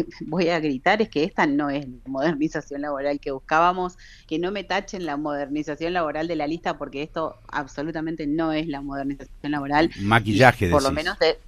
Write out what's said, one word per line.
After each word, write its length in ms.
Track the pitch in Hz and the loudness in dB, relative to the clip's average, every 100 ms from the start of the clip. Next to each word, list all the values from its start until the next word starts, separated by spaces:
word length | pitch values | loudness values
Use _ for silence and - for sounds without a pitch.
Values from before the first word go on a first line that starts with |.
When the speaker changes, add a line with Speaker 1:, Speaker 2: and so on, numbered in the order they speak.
| 160 - | -6 -6
Speaker 1:
voy 260 | 156 170 170 | -4 0 2
a 120 | 170 | 2
gritar 400 | 156 131 175 214 | 0 2 2 4
es 80 | 220 | 2
que 160 | 143 175 | 0 0
esta 200 | - 160 | 2 2
no 240 | 143 143 | 2 0
es 160 | 143 131 | -2 -6
la 80 | 123 131 | -12 -8
modernización 720 | 135 156 143 156 156 - 143 | -2 0 0 -2 -4 -8 -8
laboral 380 | 147 139 143 143 | -6 -4 -2 -4
que 120 | 147 | -4
buscábamos, 640 | 135 - 156 175 185 180 - - - - | -6 0 4 4 2 -4 -8 -20 -18 -6
que 120 | 160 | -4
no 120 | 180 | -2
me 120 | 202 | -4
tachen 420 | 185 190 202 190 160 | -4 -4 -4 -8 -6
la 120 | 143 | -4
modernización 760 | 151 143 135 151 151 147 165 | -4 -4 -4 -4 -4 -4 -4
laboral 360 | 180 156 151 165 | -2 -2 -4 -4
de 80 | 165 | -4
la 100 | 147 | -4
lista, 300 | 165 180 147 | -4 -4 -6
porque 260 | 143 135 | -8 -8
esto 320 | 156 165 156 - - | -8 -6 -6 -8 -10
absolutamente 760 | 143 139 - 160 156 160 165 143 | -8 -8 -8 -6 -6 -6 -6 -4
no 280 | 160 160 | 0 0
es 140 | 156 160 | -2 -4
la 120 | 143 | -6
modernización 680 | 139 139 139 139 131 - 143 | -8 -6 -6 -8 -12 -10 -4
laboral. 400 | 147 139 147 165 92 | -2 2 4 4 2
Y 40 | 101 | 2
Speaker 2:
Maquillaje, 640 | 113 104 104 123 - 92 | 2 4 8 8 8 4
Speaker 1:
por 120 | 143 | 4
lo 100 | 135 | 4
Speaker 2:
decís. 120 | 147 | 0
Speaker 1:
menos 160 | 175 208 | -2 2
de-, 200 | 165 - | 2 2